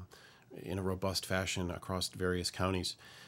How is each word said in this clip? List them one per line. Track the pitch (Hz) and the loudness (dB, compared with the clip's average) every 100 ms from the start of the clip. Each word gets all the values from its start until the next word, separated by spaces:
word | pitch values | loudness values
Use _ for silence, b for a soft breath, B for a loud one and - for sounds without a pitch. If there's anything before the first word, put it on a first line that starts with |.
| 90 B B B B - | -8 B B B B -10
in | - 95 | -4 0
a | |
robust | 95 92 95 90 - | 0 0 0 0 2
fashion | 95 92 - 90 | 2 2 0 0
across | 85 - 92 90 | -2 -2 -2 -2
various | - 92 90 87 | 0 2 2 0
counties. | - 92 95 90 - B B | 2 4 4 0 -4 B B